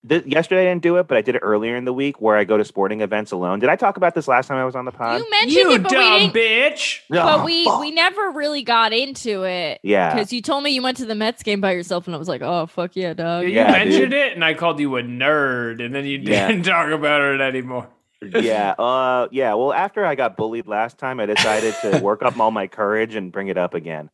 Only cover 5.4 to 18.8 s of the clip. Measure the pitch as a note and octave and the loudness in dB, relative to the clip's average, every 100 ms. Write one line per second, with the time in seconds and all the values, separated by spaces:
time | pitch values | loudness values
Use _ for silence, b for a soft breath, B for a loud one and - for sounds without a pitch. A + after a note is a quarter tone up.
5.4 | G#4+ E4 F#4 B3 F#3+ C4 - G3+ G3+ A3+ | 4 4 6 4 4 2 4 4 4 2
6.4 | A3+ A3+ C#4+ D4+ - - _ F3 E3 D4+ | 2 4 2 0 -6 -6 _ 2 4 2
7.4 | D#4+ E4 E4+ - D4+ D#4+ F4 F#4+ G4+ D4 | 2 2 2 2 -2 0 0 0 -4 -2
8.4 | D4 D4 A3+ A#3 A3 A3+ C4+ C4 A#3+ G3+ | -4 -4 0 2 2 0 -2 -6 -6 -4
9.4 | F#3 F3+ D#3+ - F#3+ G3+ F3 D#3+ G#3 B3 | -2 -2 -4 -6 0 2 2 0 -2 -6
10.4 | G#3 C4+ C#4+ C4+ B3+ B3+ A#3 G#3+ G#3+ A#3 | -2 -2 0 -2 -2 -4 -4 -2 -2 -4
11.4 | - G#3 G#3 F3+ E3+ F3 F3 E3 E3 C3 | -4 0 0 -2 -2 -6 -4 -8 -6 -6
12.4 | C#3+ F3 E3 - F3 - F3+ D#3 E3+ E3+ | -2 -2 -4 -6 -6 -4 -6 -4 -4 -2
13.4 | F3+ G#3+ - - - - C4 C#4 C4+ F3+ | 0 2 4 4 4 4 4 2 0 0
14.4 | D#3+ D#3+ E3+ D3 D3 B2+ A#2+ B2 C3+ D3+ | 0 2 -2 0 -2 -2 -4 -2 2 2
15.4 | C#3 B2 A#2 A2+ A#2+ C#3 C#3 C#3 G#3 G3+ | 2 -2 -4 -6 -8 -6 -6 -6 -2 0
16.4 | - G#3+ F3 F3 D3+ D#3 D3 D3 C#3+ C3+ | 2 0 2 0 0 0 2 2 2 2
17.4 | C3+ C3 B2+ B2+ - _ _ _ G3 - | 0 -2 -6 -8 -10 _ _ _ -4 0
18.4 | A2+ G#2+ G2 - | 2 2 0 0